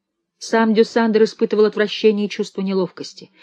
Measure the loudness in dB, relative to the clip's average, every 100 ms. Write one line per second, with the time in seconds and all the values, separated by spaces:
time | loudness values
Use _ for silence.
0 | _ _ _ _ -2 0 2 2 2 2
1 | 2 2 0 0 -2 2 0 0 -4 0
2 | 2 2 -2 -6 -8 -6 -4 -2 -4 -8
3 | -16 -18 -20 _